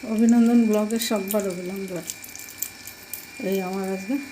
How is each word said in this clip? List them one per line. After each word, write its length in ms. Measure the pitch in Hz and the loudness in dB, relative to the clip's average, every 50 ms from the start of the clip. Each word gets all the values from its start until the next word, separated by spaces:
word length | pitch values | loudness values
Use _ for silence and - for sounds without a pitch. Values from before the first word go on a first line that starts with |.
| - 226 | -6 -2
অভিনন্দন 480 | 220 214 233 226 240 240 233 226 240 240 233 214 | 2 4 6 6 8 8 6 8 6 6 6 6
ব্লগে 300 | 214 214 214 214 226 226 - - | 4 2 2 0 -2 -4 -2 -2
সব্বার 320 | 226 202 190 196 208 214 196 196 | -2 -2 0 0 0 0 0 -2
অভিনন্দন। 520 | 180 180 180 180 196 196 196 190 185 165 165 - - - - - - - - - - - - - - - - - - - - - - - - - - - 240 185 | -6 -6 -8 -8 -8 -8 -8 -8 -10 -10 -8 -10 -12 -12 -12 -18 -16 -18 -18 -18 -10 -10 -10 -10 -10 -16 -18 -18 -18 -18 -16 -16 -16 -16 -16 -18 -14 -8 -4 -4
এই 80 | 196 196 185 180 | -2 -2 -4 -4
আমার 180 | 190 196 190 190 190 | -6 -6 -6 -6 -6
আজকে 200 | 190 190 196 269 285 285 - | -8 -6 -6 -6 -6 -6 -10